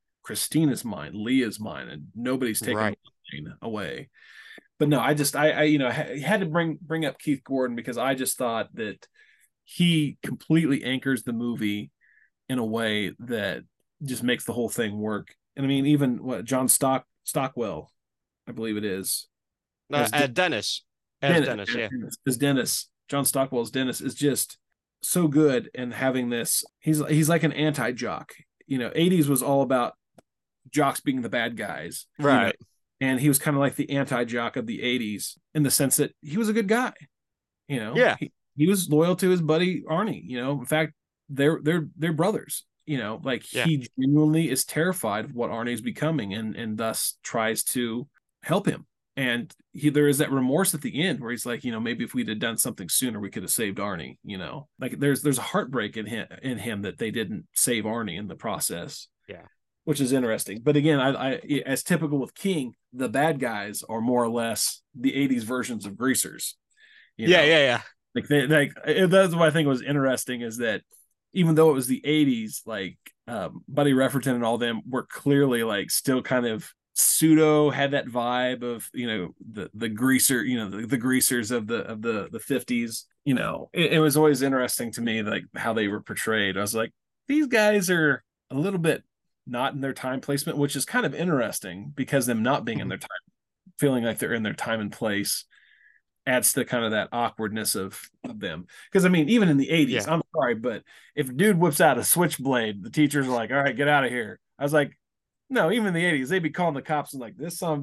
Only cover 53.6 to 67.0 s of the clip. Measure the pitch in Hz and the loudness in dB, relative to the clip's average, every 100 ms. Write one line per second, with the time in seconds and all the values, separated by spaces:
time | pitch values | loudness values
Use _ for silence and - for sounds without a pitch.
53.6 | 104 95 101 90 65 - - 95 78 95 | -2 -2 -4 -6 -10 -14 -12 -10 -10 -12
54.6 | - - 127 - 143 131 147 123 - 190 | -14 -10 -8 -2 0 2 2 0 0 -4
55.6 | 233 131 104 113 104 113 - 92 135 113 | -2 -4 -4 -6 -8 -8 -10 -10 -8 -6
56.6 | 110 104 101 85 113 113 104 98 - - | -6 -6 -6 -6 -4 -4 -4 -6 -6 -2
57.6 | - 117 110 117 107 82 104 73 117 82 | 0 0 -2 -4 -6 -8 -10 -10 -8 -6
58.6 | - 87 90 - - _ - 87 85 _ | -6 -6 -10 -14 -18 _ -20 -20 -20 _
59.6 | _ _ - 143 131 131 120 107 - 104 | _ _ -4 0 2 2 0 -2 -4 -4
60.6 | 120 147 151 143 131 135 131 131 - 139 | 2 4 4 4 2 0 -4 -6 -4 -4
61.6 | - 131 - 170 160 143 120 - 196 170 | -2 -4 0 0 0 -2 -4 -6 -4 -2
62.6 | 123 - _ 123 127 127 156 147 127 104 | -4 -10 _ -6 -4 0 0 0 -4 -6
63.6 | 101 101 - 113 117 123 117 117 117 107 | -8 -10 -8 -4 0 2 0 -2 -4 -2
64.6 | - - _ 131 131 135 277 123 110 127 | -4 -6 _ -4 -2 0 0 0 -2 -4
65.6 | 120 110 95 98 127 123 - - - - | -4 -6 -8 -4 0 0 -2 -6 -12 -12
66.6 | _ _ _ - | _ _ _ -20